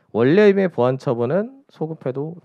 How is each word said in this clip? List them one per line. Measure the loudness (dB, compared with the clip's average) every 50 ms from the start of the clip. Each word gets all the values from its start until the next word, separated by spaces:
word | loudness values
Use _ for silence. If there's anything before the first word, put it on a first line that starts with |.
| _ _
원래 | -2 0 2 4 4 6 6
의미의 | 4 4 2 0 -2
보완 | 0 0 0 0 0 -2
처분은 | -4 -4 -4 -2 -2 -2 -2 -4 -4 -6 -10 -20 _ _
소급해도 | _ -10 -10 -10 -10 -10 -8 -8 -8 -8 -8 -10 -12 -16 -18